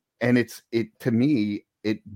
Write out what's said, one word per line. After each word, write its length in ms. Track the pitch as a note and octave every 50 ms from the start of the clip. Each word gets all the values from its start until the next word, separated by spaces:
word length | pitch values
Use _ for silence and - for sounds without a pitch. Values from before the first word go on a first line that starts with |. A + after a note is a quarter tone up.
| _ _ _ -
and 160 | A#2 B2 B2 B2
it's, 240 | A#2 - - - _ -
it, 260 | - A#2 A2 - _ -
to 120 | - B2+
me, 540 | A2+ A2+ B2+ D3+ D3 A2 G#2 G#2 G#2 - _ _ _ _ -
it 160 | G#2+ A2 - - G2+ G2+